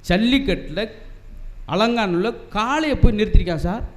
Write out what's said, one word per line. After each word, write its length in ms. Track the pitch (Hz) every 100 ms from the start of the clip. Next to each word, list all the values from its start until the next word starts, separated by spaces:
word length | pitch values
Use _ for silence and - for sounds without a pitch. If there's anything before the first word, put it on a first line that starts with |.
| -
ஜல்லிக்கட்டுல 800 | 185 233 269 269 175 - 160 220 - - - - - - - -
அலங்காநல்லூர்ல 640 | 175 226 240 202 170 214 233 -
காளையை 420 | 202 233 294 311 254
போய் 160 | 247 208
நிறுத்திருக்கான் 400 | 208 180 180 160
சார். 260 | 170 220 -